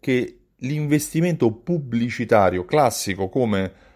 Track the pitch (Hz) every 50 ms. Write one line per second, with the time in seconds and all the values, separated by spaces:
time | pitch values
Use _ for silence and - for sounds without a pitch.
0 | - - 131 123 117 - - _ _ _ _ _ - 131 147 151 151 147 147 151
1 | 147 - - 160 165 180 165 - 127 117 104 - _ - 175 170 143 123 117 117
2 | 117 123 - - 120 107 117 107 98 92 90 90 90 - - 151 143 120 - -
3 | - 101 92 95 98 92 - 139 127 113 104 95 95 92 - _ _ _ _